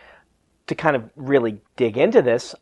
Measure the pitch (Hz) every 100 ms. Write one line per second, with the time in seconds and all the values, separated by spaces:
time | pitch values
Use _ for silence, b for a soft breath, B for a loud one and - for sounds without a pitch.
0 | b b b _ _ _ - - 165 135
1 | 113 - 135 139 117 104 _ - 120 110
2 | 170 226 127 120 - -